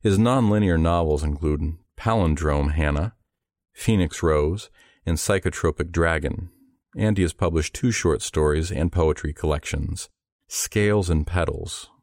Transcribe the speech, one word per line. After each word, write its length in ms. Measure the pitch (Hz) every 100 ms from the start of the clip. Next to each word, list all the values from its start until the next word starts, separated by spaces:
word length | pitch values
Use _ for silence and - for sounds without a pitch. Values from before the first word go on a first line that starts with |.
His 160 | 110 98
nonlinear 640 | 113 131 110 104 101 82
novels 440 | 82 85 80 76
include 500 | 76 73 76 76 80 80 _ -
Palindrome 720 | - 113 85 76 78 73 73
Hannah, 460 | 76 76 71 101 _ _ _ _ _ _
Phoenix 500 | - - 107 85 -
Rose, 480 | 85 76 73 101 - _ _ _
and 120 | - 82
Psychotropic 760 | - 101 90 - 82 - 82
Dragon, 600 | 85 82 80 73 - 87 _ _ _ _ -
and 200 | 107 101
he 80 |
has 80 | 87
published 420 | - 90 82 78
two 160 | - 127
short 320 | 113 87 76
stories 480 | - - 76 76 80
and 220 | - 85
poetry 400 | 85 80 76 80
collections, 760 | 78 78 76 - 73 73 82 - _ _ _ _
Scales 640 | - - 107 104 104 87
and 160 | 80 76
Petals 640 | 87 85 - - - - _